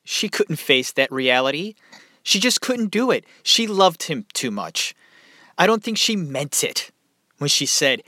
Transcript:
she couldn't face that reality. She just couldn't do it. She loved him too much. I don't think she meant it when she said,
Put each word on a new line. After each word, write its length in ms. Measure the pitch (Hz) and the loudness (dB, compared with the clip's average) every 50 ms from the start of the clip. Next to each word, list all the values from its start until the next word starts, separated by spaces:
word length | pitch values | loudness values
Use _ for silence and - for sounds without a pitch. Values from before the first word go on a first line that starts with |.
| _ | _
she 240 | - - - - 202 | -6 -4 -4 -4 -2
couldn't 280 | - - 208 - 160 | 0 -2 0 0 -2
face 360 | - - - 139 127 127 - - | -6 2 2 2 4 2 0 0
that 180 | 135 135 131 | 0 0 0
reality. 640 | 131 131 131 127 123 127 131 135 139 151 190 220 214 _ _ _ - - - _ _ _ - | 0 -2 0 2 2 2 2 0 -2 -4 -6 -8 -10 _ _ _ -20 -20 -20 _ _ _ -4
She 160 | - - 196 | -2 0 2
just 220 | 208 247 226 - | 2 0 0 0
couldn't 300 | - - 254 240 220 196 | -2 -2 -2 -2 -2 -2
do 200 | - 208 254 247 | 0 0 2 2
it. 140 | 170 113 - _ - _ - | 0 0 -2 _ -20 _ 0
She 240 | - - 233 233 | 0 2 2 2
loved 360 | 214 208 190 190 185 165 - - | 0 2 4 4 4 4 2 -8
him 240 | - 156 120 104 _ - | -6 -6 -6 -8 _ -8
too 160 | - - 120 | -6 -6 -4
much. 440 | 101 101 87 82 - - - - - _ _ _ _ - _ - - - - _ _ | -4 -6 -8 -6 -6 -6 -6 -6 -8 _ _ _ _ -20 _ -20 -20 -20 -20 _ _
I 100 | - 175 | 2 4
don't 160 | 202 226 214 - | 4 4 2 0
think 140 | 240 220 | -4 -4
she 200 | - - - 220 | -2 0 0 0
meant 460 | 196 170 139 135 131 147 147 - - - | -2 -4 -4 -6 -6 -6 -4 -4 -4 -4
it 280 | - - - - - _ _ _ _ _ _ _ _ _ - | -2 -4 -6 -10 -10 _ _ _ _ _ _ _ _ _ -6
when 100 | - - | -2 0
she 160 | - - 139 | 0 0 0
said, 380 | - - - 151 135 127 113 - | 0 0 2 2 2 0 0 -4